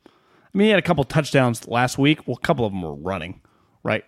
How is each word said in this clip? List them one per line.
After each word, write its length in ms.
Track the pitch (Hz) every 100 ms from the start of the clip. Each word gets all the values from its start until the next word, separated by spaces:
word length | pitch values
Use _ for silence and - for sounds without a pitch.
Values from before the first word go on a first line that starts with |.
| _ _ _ _ _
I 60 | 190
mean, 60 | 214
he 40 |
had 100 | 196
a 20 |
couple 220 | 175 156
touchdowns 640 | 131 160 139 143 123 113 -
last 280 | 117 123 -
week. 300 | 143 156 -
Well, 100 | 120
a 80 |
couple 220 | - 147 110
of 60 |
them 100 | 95
were 100 | 80 71
running, 440 | 85 95 82 - _ _ _ _
right? 200 | - 110